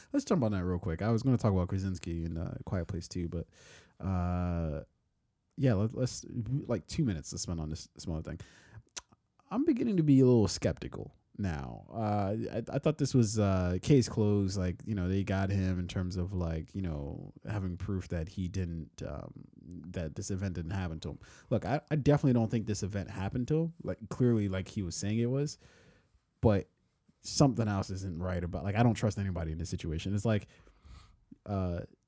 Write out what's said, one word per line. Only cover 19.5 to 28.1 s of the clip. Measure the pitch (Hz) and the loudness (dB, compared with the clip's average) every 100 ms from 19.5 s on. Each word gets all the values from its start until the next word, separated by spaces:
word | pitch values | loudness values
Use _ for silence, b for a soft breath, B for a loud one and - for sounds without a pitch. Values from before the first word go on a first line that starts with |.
| - 69 87 85 | -20 -16 -14 -10
that | 90 80 87 | -6 -6 -6
this | 98 | -6
event | 92 98 87 | -4 -2 -4
didn't | 82 | -4
happen | 98 90 80 | -4 -4 -4
to | 76 | -8
him. | - B B B | -10 B B B
Look, | 113 95 | -2 0
I, | 143 - | -4 -2
I | 156 | 2
definitely | 143 143 143 | 4 6 6
don't | 120 110 | 4 4
think | 117 110 | 0 -2
this | 101 | -4
event | 95 101 - | -4 -4 -6
happened | 90 98 127 120 | -6 -4 -2 0
to | 156 | 0
him. | 165 - | -2 -6
Like, | - - - | -8 -8 -6
clearly, | - 123 113 101 | 2 4 4 2
like, | 95 95 | -2 -4
he | 107 | -4
was | 90 - | -4 -4
saying | 101 113 | -2 0
it | 120 | 0
was, | 139 147 - b b b b b _ _ _ | 0 -2 -6 b b b b b _ _ _
but | 113 98 - _ _ _ _ _ | 4 4 0 _ _ _ _ _
something | - - 143 117 107 | 0 6 6 6 0
else | 98 - | 0 -2
isn't | 95 95 | -4 -6